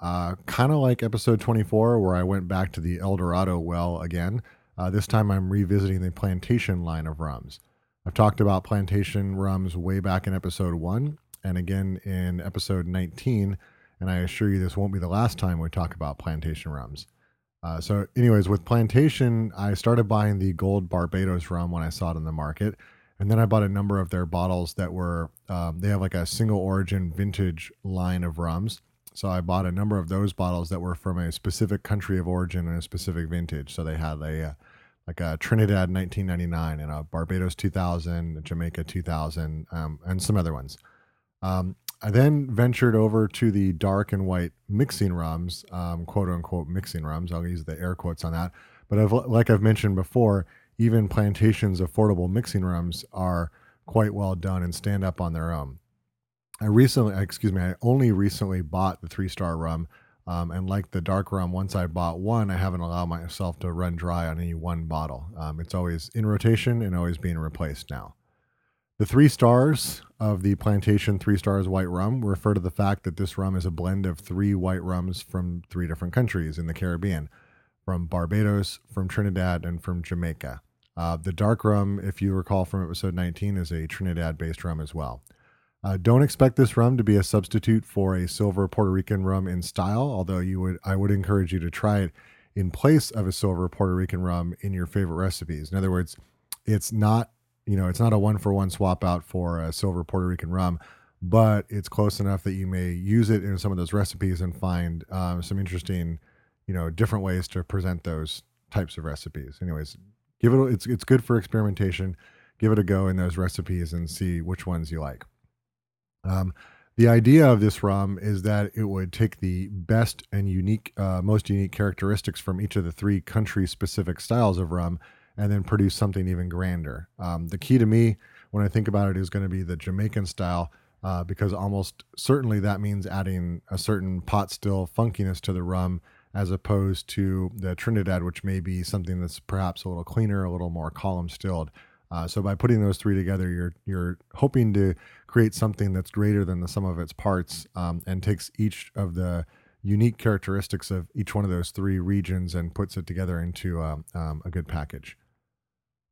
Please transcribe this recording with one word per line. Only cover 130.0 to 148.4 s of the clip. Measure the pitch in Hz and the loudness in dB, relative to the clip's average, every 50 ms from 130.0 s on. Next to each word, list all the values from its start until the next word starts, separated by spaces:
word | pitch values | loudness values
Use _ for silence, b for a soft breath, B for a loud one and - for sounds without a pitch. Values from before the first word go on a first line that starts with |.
| 107 107 - 107 98 | -2 -2 -2 -2 -4
style, | 87 - - 95 87 87 87 85 80 b b b b b b - | -4 -4 -4 -4 -2 -2 -2 -4 -4 b b b b b b -6
uh, | 92 92 87 | -4 -4 -4
because | 87 87 95 - 104 98 98 | -4 -6 -4 -2 -2 -2 -2
almost | 90 95 101 101 98 95 - - _ - _ - | -2 -2 -2 -2 -2 -4 -4 -8 _ -20 _ -16
certainly | - - - 135 143 131 117 107 104 | -4 2 4 4 4 4 2 0 2
that | 95 104 101 95 | 2 0 0 0
means | 104 101 101 101 95 | -2 -2 -2 -2 -4
adding | 98 87 98 95 95 95 90 87 87 85 85 - - | -4 -4 -4 -2 -2 -2 -2 -2 -4 -4 -6 -8 -8
a | 98 95 | -8 -6
certain | - - 107 98 92 95 92 90 | -2 -2 -2 0 0 -2 -4 -4
pot | 87 - - 104 98 - | -4 -2 0 -2 -2 -2
still | - - - 101 98 95 92 87 | -6 -6 -4 -2 0 -2 -2 -4
funkiness | - - 117 117 - - 101 95 90 82 | -2 0 0 0 0 -2 -2 -2 -2 -4
to | - - | -4 -4
the | 95 90 | -4 -2
rum | 87 90 92 92 90 90 90 85 b b b b b b b | -2 -2 -2 0 0 0 -2 -4 b b b b b b b
as | 98 101 90 | -4 -2 -2
opposed | 95 92 - - 107 98 98 95 95 - - - | -2 -4 -2 0 0 2 2 0 -2 -2 -6 -8
to | - - 98 95 95 92 92 90 - | -2 -2 0 0 0 0 -2 -4 -4
the | 107 92 92 90 | -6 -6 -6 -6
Trinidad, | - - 117 113 104 95 95 92 90 87 | -4 -2 0 0 0 2 2 0 0 -2
which | 87 85 - | -4 -6 -6
may | - 98 95 95 | -4 -4 -4 -2
be | 82 92 92 90 | -2 -4 -4 -4
something | 87 - - 98 87 87 92 90 | -4 -4 -4 -4 -4 -2 -4 -4
that's | 87 82 - - | -4 -6 -8 -10
perhaps | _ - 101 95 95 90 85 - - | _ -4 -2 -2 -2 -2 -4 -6 -8
a | 95 | -8
little | 90 85 85 | -8 -8 -8
cleaner, | - - 117 110 104 101 98 | -4 0 0 2 2 2 0
a | 95 90 | -2 -2
little | 87 90 87 87 | -4 -4 -4 -6
more | 82 85 78 80 | -6 -6 -6 -8
column | - - - 98 92 90 87 85 | -8 -4 -4 -2 -2 -2 -4 -6
stilled. | - - - 98 92 82 80 73 b b b b b b b b | -8 -8 -6 -4 -2 -4 -4 -6 b b b b b b b b
Uh, | 85 85 82 | -8 -6 -6
so | 87 - 107 | -4 -4 -2
by | 95 101 98 | -2 -2 -2
putting | 90 - 120 120 110 | 2 4 4 6 6
those | 104 101 95 | 4 4 2
three | - - 104 98 | 2 2 2 2
together, | 95 92 90 98 92 92 90 | 2 2 2 0 0 0 0
you're, | 87 87 87 87 85 _ - | -2 -2 -2 -4 -6 _ -8
you're | - 95 90 87 87 90 - _ _ - | -6 -2 -2 -2 -2 -4 -8 _ _ -2
hoping | - - 143 - 131 117 110 | 2 2 2 4 4 4 4
to | 98 101 98 95 90 B B B B B B | 4 4 4 4 2 B B B B B B
create | - - 120 113 110 | 0 4 4 4 4
something | - - 113 107 101 - 104 98 | 4 0 -2 -2 0 0 -2 -2
that's | 92 92 90 - | 0 -2 -4 -4
greater | - 104 104 104 104 101 | -2 0 2 2 2 2
than | 98 85 92 87 | 0 0 -2 -4
the | 87 | -4
sum | 87 - 104 98 | -4 -4 -2 -2
of | 92 87 82 | -2 -4 -4
its | 85 78 | -6 -8
parts, | - - - 104 95 90 87 - - 82 - _ - | -8 -4 0 0 0 0 -2 -4 -10 -16 -16 _ -8
um, | 92 90 87 85 85 - | -6 -4 -4 -4 -6 -6
and | - 92 92 | -6 -6 -4
takes | - 101 104 82 | 0 -2 -2 -2